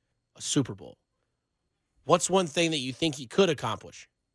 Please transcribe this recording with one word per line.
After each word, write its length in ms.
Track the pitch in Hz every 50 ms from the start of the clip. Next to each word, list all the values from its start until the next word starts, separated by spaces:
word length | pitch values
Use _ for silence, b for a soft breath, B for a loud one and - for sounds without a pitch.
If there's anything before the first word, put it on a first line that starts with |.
| _ _ _ _ _ _ _
A 60 | -
Super 340 | - - - 147 123 - 101
Bowl. 220 | 92 67 - - _ _ _ _ _ _ _ _ _ _ _ _ _ _ _ _ _ _ _ _ _ _
What's 260 | - 170 180 - -
one 180 | 175 190 185
thing 240 | 151 - 175 170 165
that 80 | 160 143
you 120 | 123 131
think 240 | 127 - 165 160 135
he 100 | 151 156
could 240 | - - 190 196 170
accomplish? 600 | 143 - 131 113 107 - - 85 - - - _ _ _ _ _